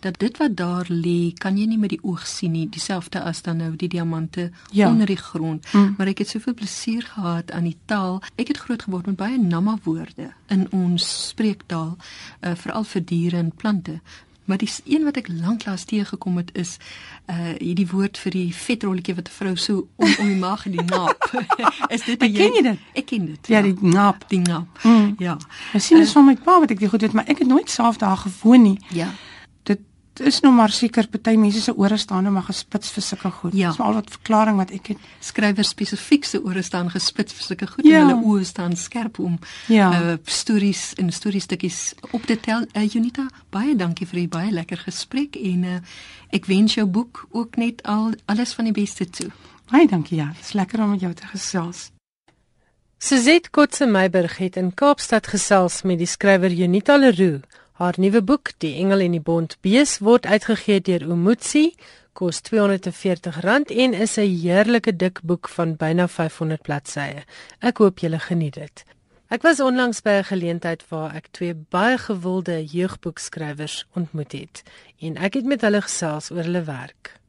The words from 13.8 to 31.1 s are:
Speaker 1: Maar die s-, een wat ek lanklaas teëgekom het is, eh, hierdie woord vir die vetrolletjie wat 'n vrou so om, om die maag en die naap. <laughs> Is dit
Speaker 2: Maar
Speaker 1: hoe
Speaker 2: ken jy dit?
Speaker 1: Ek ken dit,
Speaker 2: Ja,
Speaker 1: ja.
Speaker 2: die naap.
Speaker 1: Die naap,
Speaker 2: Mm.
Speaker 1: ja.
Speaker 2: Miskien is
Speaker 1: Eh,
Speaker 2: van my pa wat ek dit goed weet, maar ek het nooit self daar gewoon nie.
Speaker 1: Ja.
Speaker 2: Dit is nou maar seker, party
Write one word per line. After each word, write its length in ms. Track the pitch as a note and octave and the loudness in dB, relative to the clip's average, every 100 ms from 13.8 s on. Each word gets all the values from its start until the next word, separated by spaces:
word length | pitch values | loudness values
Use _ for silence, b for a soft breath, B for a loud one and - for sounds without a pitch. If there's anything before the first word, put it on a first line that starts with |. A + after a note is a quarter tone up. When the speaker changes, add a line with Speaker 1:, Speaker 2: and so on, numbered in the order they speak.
| E3+ E3 b b b b - | -4 -12 b b b b -4
Speaker 1:
Maar 120 | F#3+ | -4
die 100 | G#3+ | -2
s-, 140 | - - | -6 -4
een 180 | D4 | 0
wat 140 | D4+ C#4 | 0 -4
ek 100 | A3 | -6
lanklaas 560 | E3+ E3+ A3+ G#3+ F#3 - | -6 -4 -4 -4 -8 -4
teëgekom 520 | G#3+ G3+ F#3 - F3 | -4 -4 -6 -4 -4
het 120 | F3 - | -4 -8
is, 220 | F3 - B B B B - | -10 -10 B B B B -10
eh, 100 | E3+ E3+ D#3+ | -6 -6 -6
hierdie 280 | E3+ F3 F#3 | -4 -2 0
woord 260 | F#3+ G3 G3 | 0 -2 -2
vir 140 | - | -6
die 240 | F#3 F3 E3+ | -4 -4 -6
vetrolletjie 600 | - A#3 G#3 F#3 F3 F3+ | -4 -2 -2 -4 -4 -8
wat 120 | F3 | -8
'n 40 | |
vrou 240 | - G3 F3+ | -8 -6 -4
so 320 | - G3+ - _ | -2 -2 -4 _
om, 120 | D#4+ D4 | 2 2
om 80 | G#3 | 2
die 80 | F#3+ | 0
maag 260 | F#3 G3+ - | -2 -4 -4
en 60 | |
die 120 | F3 | -4
naap. 460 | F3 F#3 F3 - - B3 A3+ - | -2 0 0 -2 -2 -4 -2 0
<laughs> 380 | A#3 - - A#3 | 0 -2 -4 -4
Is 80 | - | -4
dit 140 | A#3+ | 2
Speaker 2:
Maar 100 | B3 | 2
Speaker 1:
hoe 80 | G#3 | 4
Speaker 2:
ken 160 | G#4 | 4
jy 80 | A#4+ | 6
dit? 180 | C4 G3 - | 2 0 -6
Speaker 1:
Ek 120 | - B3+ | -10 -6
ken 200 | A#3 E3 | -4 -4
dit, 220 | D#3 - | -8 2
Speaker 2:
Ja, 100 | A3 | 4
Speaker 1:
ja. 60 | G3+ | 4
Speaker 2:
die 40 | F#3 G3 | 2 4
naap. 360 | F3+ G3+ F#3+ - | 6 4 2 -2
Speaker 1:
Die 100 | F#3+ | 0
naap, 280 | F3 E3 E3+ - | 0 -2 -6 0
Speaker 2:
Mm. 320 | A3+ A#3 G#3 G#3 | 6 6 6 0
Speaker 1:
ja. 200 | F3+ D3+ - B B | -6 -6 -10 B B
Speaker 2:
Miskien 240 | G#3 - D#4+ | -4 6 8
is 80 | D#4+ | 8
Speaker 1:
Eh, 60 | |
Speaker 2:
van 120 | D4 C#4 | 8 8
my 100 | C4 | 8
pa 240 | - F4 | 6 6
wat 120 | D#4 | 6
ek 80 | G3+ | 2
dit 100 | G3+ | 0
goed 120 | G#3+ | 2
weet, 120 | G#3+ | 0
maar 140 | G#3+ A3+ | 0 0
ek 100 | D4 | 0
het 80 | C4 | 4
nooit 220 | C4+ A4+ | 2 2
self 280 | - A#3 A3 | 0 0 2
daar 200 | G3+ F#3+ | 0 0
gewoon 440 | G3+ F#3 A3 B3+ | -4 0 6 8
nie. 180 | A3 G3 - | 8 4 -4
Speaker 1:
Ja. 200 | E3+ E3+ F#3+ B B B _ - G3+ - _ _ | -6 -6 -8 B B B _ -4 -4 -4 _ _
Speaker 2:
Dit 140 | - C4+ | -4 0
is 120 | - | 4
nou 120 | C#4+ | 6
maar 160 | B3 A3 | 6 6
seker, 380 | G#3 A#3 A#3+ | 2 0 0
party 280 | A3 | -2